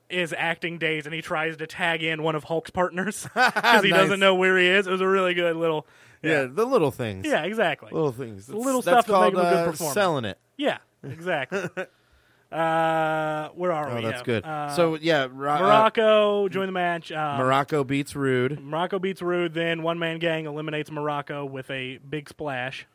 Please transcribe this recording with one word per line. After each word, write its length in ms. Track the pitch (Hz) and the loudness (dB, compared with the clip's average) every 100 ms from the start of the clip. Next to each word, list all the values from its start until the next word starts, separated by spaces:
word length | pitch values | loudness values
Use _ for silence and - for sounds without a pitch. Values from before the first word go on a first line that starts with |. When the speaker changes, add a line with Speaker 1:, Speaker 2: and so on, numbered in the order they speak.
| - | -6
Speaker 1:
is 240 | 180 165 165 | -4 -2 -2
acting 440 | 165 170 175 165 | -2 -2 -6 -4
dazed, 260 | 160 156 147 | -2 -2 -6
and 80 | |
he 80 | 160 | -10
tries 360 | - 160 160 156 | -4 -2 -2 -6
to 100 | 156 | -10
tag 340 | - 175 165 | -4 -2 -2
in 220 | 160 156 | -2 -2
one 120 | 160 156 | -2 -2
of 100 | - | -4
Hulk's 260 | 165 - | -6 -4
partners 560 | - 175 170 190 - - | -2 0 -2 -4 -6 -4
<laughs> 20 | |
'cause 500 | 226 247 208 220 226 | 0 2 4 6 6
he 60 | 196 | 6
Speaker 2:
Nice. 80 | 190 | 6
Speaker 1:
doesn't 180 | 190 196 | 4 4
know 140 | 196 | 4
where 240 | 185 185 185 | 6 4 6
he 80 | 180 | 6
is. 220 | 196 185 | 4 2
It 40 | |
was 100 | 185 | 0
a 60 | 190 | 2
really 260 | 190 185 175 | 4 2 2
good 200 | 170 165 | 0 2
little, 300 | 165 151 - _ - _ | 0 -2 -6 _ -20 _
Speaker 2:
Yeah, 80 | 156 151 | 0 0
Speaker 1:
yeah. 40 | 131 | 0
Speaker 2:
the 140 | 147 240 | -2 2
little 240 | 254 143 | 4 2
things. 360 | - 117 95 302 | 0 -4 -4 -2
Speaker 1:
Yeah, 160 | 220 | 0
exactly. 460 | 165 220 180 143 - | 0 0 0 0 -6
Speaker 2:
The 60 | 160 | -2
little 160 | 151 | -2
things. 360 | 120 120 98 104 | -2 -10 -12 -10
Speaker 1:
The 100 | 208 | -4
little 240 | 262 254 | 0 0
Speaker 2:
That's 240 | - 240 220 | 4 4 4
Speaker 1:
stuff 20 | |
that 40 | |
make 80 | 196 | 4
Speaker 2:
called, 140 | 185 | 4
Speaker 1:
him 60 | 185 | 4
a 40 | |
good 240 | 175 175 170 | 2 2 0
Speaker 2:
uh, 40 | |
Speaker 1:
performer. 220 | 156 160 | -2 -2
Speaker 2:
selling 320 | 208 190 147 107 | 2 2 0 -4
it. 140 | - _ - | -8 _ -6
Speaker 1:
Yeah, 200 | 285 131 _ _ | -4 -4 _ _
exactly. 640 | 143 160 170 156 131 196 175 - | -14 -8 -4 -4 -2 -4 -6 -8
Speaker 2:
<laughs> 100 | 185 _ _ _ _ _ _ | -12 _ _ _ _ _ _
Speaker 1:
Uh, 960 | 151 160 160 160 160 156 156 156 151 156 - | -2 0 2 2 2 0 -2 -2 -4 -8 -4
where 160 | 180 | -2
are 180 | 160 143 | -2 -4
Speaker 2:
Oh, 60 | 120 | -4
Speaker 1:
we? 60 | |
Speaker 2:
that's 180 | 113 123 | -4 -4
Speaker 1:
Yeah. 60 | 123 | -2
Speaker 2:
good. 200 | 113 156 | -2 -2
Speaker 1:
Uh, 240 | 151 147 143 | -6 -2 0
Speaker 2:
So, 200 | 165 160 | 0 0
yeah, 320 | 160 151 131 | 0 0 0
Ro-, 220 | 131 143 | -4 -2
uh, 60 | 147 | 2
Speaker 1:
Morocco 880 | 190 214 220 226 220 214 208 202 196 | 6 6 4 2 4 4 4 2 0
joined 180 | 175 190 | -2 -4
the 60 | |
match. 360 | 185 175 170 - | -2 -2 -2 -6
Um, 260 | 156 151 139 | -4 -2 0
Speaker 2:
Morocco 480 | 131 135 143 151 131 | 2 2 2 0 0
beats 280 | 139 139 | -2 -4
Rude. 460 | 147 135 127 131 147 | -2 0 2 0 -2
Speaker 1:
Morocco 380 | 139 156 180 196 | -6 -4 -2 -2
beats 220 | 190 185 | -4 -4
Rude. 320 | 175 175 170 | -2 -2 -2
Then 300 | 160 165 165 | -2 -2 -2
one 140 | 160 170 | -2 -2
man 200 | 165 165 | -4 -2
gang 260 | 165 160 156 | -2 -2 -4
eliminates 460 | 147 156 151 151 | -8 -6 -6 -6
Morocco 540 | 151 151 143 143 147 143 | -6 -4 -4 -6 -8 -8
with 260 | 135 131 | -10 -8
a 280 | 135 127 131 | -8 -8 -12
big 280 | 139 151 143 | -10 -10 -10
splash. 600 | - 147 131 127 - - | -10 -8 -6 -6 -10 -16